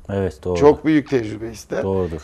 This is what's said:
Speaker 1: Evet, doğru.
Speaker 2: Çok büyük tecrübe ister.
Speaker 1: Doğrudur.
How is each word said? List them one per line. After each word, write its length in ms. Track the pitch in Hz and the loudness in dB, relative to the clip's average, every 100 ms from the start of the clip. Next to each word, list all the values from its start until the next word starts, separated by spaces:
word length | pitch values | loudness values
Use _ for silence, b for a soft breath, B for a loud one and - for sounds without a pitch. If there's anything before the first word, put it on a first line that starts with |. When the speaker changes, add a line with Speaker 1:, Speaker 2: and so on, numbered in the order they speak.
| - | -6
Speaker 1:
Evet, 360 | 101 92 - | -4 -4 -4
doğru. 140 | 90 90 | -4 4
Speaker 2:
Çok 260 | 143 143 | 4 4
büyük 260 | 147 151 127 | 2 0 2
tecrübe 400 | 131 107 107 113 | -2 -2 -8 -12
ister. 320 | 110 - - | -14 -8 -4
Speaker 1:
Doğrudur. 400 | 98 95 90 80 | -2 -2 -2 -6